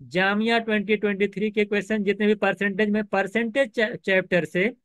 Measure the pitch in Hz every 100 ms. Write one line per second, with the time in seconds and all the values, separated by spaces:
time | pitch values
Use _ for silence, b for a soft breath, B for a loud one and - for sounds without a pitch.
0 | 123 170 196 208 226 233 220 214 196 208
1 | 208 196 202 196 214 214 208 202 196 220
2 | 196 196 208 208 220 277 202 190 214 214
3 | 208 196 190 226 233 254 262 240 220 -
4 | - 190 185 175 151 180 214 240